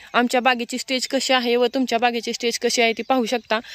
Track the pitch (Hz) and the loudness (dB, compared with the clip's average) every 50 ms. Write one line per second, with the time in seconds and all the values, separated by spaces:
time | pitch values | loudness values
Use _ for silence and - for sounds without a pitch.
0 | - - - 226 247 240 - 254 226 262 254 240 233 - - 247 - - 269 254 | -14 -4 0 0 2 2 2 2 2 2 2 0 -2 -6 -8 -8 -6 -4 -4 -4
1 | - - - 262 - - 262 254 240 240 240 240 247 240 - 277 262 233 233 226 | -2 -2 -2 -2 0 2 2 2 2 2 2 2 2 2 2 0 0 0 0 2
2 | 233 247 233 240 214 - 233 - - 233 226 - - 240 - - 233 226 226 233 | 2 0 0 -2 -4 -6 -6 -4 -2 -2 -2 -2 -2 0 2 2 2 2 0 -2
3 | 226 - 262 262 240 208 254 240 220 - 220 214 247 - - | -2 0 0 0 2 0 -2 -4 -2 -2 -4 -4 -4 -6 -12